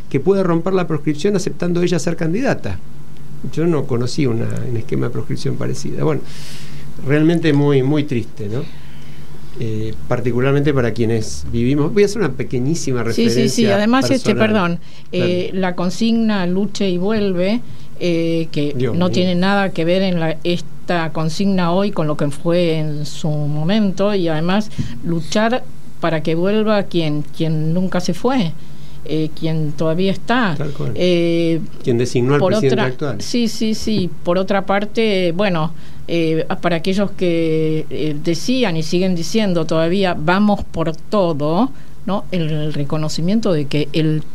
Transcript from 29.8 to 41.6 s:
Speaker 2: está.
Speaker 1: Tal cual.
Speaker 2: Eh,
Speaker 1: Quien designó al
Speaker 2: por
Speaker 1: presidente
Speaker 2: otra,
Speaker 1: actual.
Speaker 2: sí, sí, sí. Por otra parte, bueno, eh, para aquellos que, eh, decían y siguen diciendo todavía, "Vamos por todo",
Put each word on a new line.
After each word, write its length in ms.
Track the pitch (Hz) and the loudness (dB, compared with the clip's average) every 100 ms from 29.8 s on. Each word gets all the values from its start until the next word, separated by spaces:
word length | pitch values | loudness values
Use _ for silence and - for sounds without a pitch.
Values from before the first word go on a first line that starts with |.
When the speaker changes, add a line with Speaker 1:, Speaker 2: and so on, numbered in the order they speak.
| 165 165 190 | 0 2 0
Speaker 2:
está. 420 | 185 - 240 214 139 | 0 0 2 2 0
Speaker 1:
Tal 140 | 147 | -2
cual. 220 | 139 143 | -2 -2
Speaker 2:
Eh, 680 | - 180 175 170 170 165 165 - - | 0 2 2 2 2 2 0 -2 -4
Speaker 1:
Quien 160 | 139 117 | 0 0
designó 360 | 123 131 123 | 2 0 2
al 60 | 143 | 2
Speaker 2:
por 120 | 185 | 2
Speaker 1:
presidente 220 | 214 139 | 2 2
Speaker 2:
otra, 120 | - - | 2 0
Speaker 1:
actual. 340 | - 147 104 | -2 -4 -4
Speaker 2:
sí, 280 | - 240 233 | -4 -2 -2
sí, 260 | - 220 | 0 -2
sí. 340 | 220 - 214 175 - | -2 -2 -2 -2 -2
Por 160 | - 180 | 0 0
otra 260 | 190 202 | 0 0
parte, 680 | 185 196 208 233 220 190 180 | 0 0 0 0 0 2 0
bueno, 400 | 170 208 170 160 - - - - | 0 0 0 -2 -4 -6 -6 -2
eh, 400 | 170 160 160 - 185 | 0 0 0 0 0
para 140 | 175 165 | 0 0
aquellos 340 | 190 190 196 | 0 0 0
que, 720 | - 180 165 165 160 156 156 147 | 0 0 0 0 0 0 0 -2
eh, 260 | 127 156 147 | -2 -2 -2
decían 540 | 156 170 - 262 220 160 | -2 -2 0 0 0 0
y 60 | |
siguen 300 | 160 175 190 175 | 0 0 2 0
diciendo 500 | 165 220 208 170 156 | 0 0 2 2 2
todavía, 480 | 160 165 196 185 170 | 2 2 2 0 0
"Vamos 440 | 151 185 208 202 | 2 4 4 2
por 300 | - 165 160 156 | -2 -2 -2 -4
todo", 760 | - 214 175 147 147 170 | -2 0 2 0 0 0